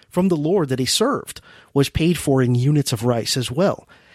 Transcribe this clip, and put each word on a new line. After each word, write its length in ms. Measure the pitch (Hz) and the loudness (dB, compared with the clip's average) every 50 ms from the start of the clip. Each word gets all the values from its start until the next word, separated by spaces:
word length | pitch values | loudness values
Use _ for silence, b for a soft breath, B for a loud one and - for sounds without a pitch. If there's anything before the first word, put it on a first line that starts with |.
| b b | b b
from 200 | - 180 180 196 | -2 0 0 2
the 80 | 180 | 0
lord 320 | 151 143 156 185 208 160 135 | 0 0 0 0 0 0 0
that 100 | 135 123 | -2 -2
he 60 | 131 | -2
served 560 | 120 - - - 254 - - - - - - B B B B B B B | -2 0 0 0 0 0 -2 -6 -10 -16 -18 B B B B B B B
was 160 | 143 139 - | 0 0 2
paid 300 | - - 160 165 175 - | 0 0 0 0 0 0
for 240 | - 151 139 131 127 | 0 0 2 2 2
in 120 | 120 123 | 2 2
units 380 | 123 123 139 147 147 135 - - | 2 2 2 2 2 0 0 -4
of 120 | 104 113 | -2 0
rice 320 | 123 120 117 107 - - | 0 0 0 -2 -2 -4
as 140 | 139 123 - | -4 -4 -4
well. 380 | 123 135 185 196 - - - b b b b b b | -2 0 0 0 0 -2 -8 b b b b b b